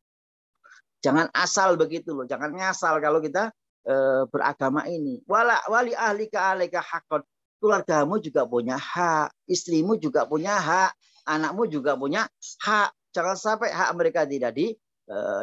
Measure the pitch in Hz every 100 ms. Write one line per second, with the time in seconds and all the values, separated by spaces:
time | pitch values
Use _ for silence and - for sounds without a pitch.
0 | _ _ _ _ _ _ - - _ _
1 | 139 147 165 - 180 - 190 170 156 165
2 | 165 143 127 127 151 175 190 180 170 156
3 | 147 160 151 175 220 - _ _ - 135
4 | 135 135 131 135 135 143 135 143 - 170
5 | 143 123 - 220 240 208 - 226 247 160
6 | 220 208 214 202 190 185 170 170 - 165
7 | - 151 - _ _ - 214 196 170 156
8 | 147 208 156 143 120 120 117 131 - 175
9 | 175 160 147 _ - 180 - 165 175 220
10 | 156 139 117 151 185 202 156 180 190 -
11 | _ _ - 156 156 196 233 151 135 135
12 | 139 190 226 _ - - 208 214 202 -
13 | _ 180 175 185 214 214 214 165 185 170
14 | 165 165 147 139 120 117 202 220 _ _
15 | - 101 104 101